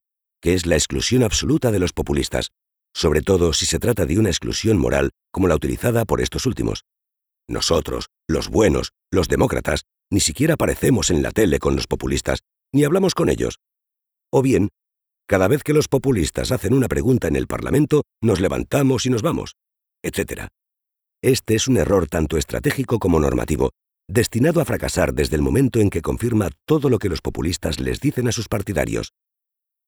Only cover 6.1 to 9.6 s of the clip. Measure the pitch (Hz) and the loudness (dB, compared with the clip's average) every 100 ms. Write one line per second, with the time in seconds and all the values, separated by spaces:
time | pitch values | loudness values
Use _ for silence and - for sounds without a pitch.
6.1 | 64 64 - 131 - 55 50 _ _ _ | -2 -2 -2 -4 -2 -4 -4 _ _ _
7.1 | _ _ _ - 57 - 82 - 62 - | _ _ _ -10 -6 0 0 0 -8 -10
8.1 | _ - 73 - 67 104 67 - _ - | _ -4 -4 0 2 4 2 -2 _ -4
9.1 | 92 85 69 - 64 | -2 0 2 2 0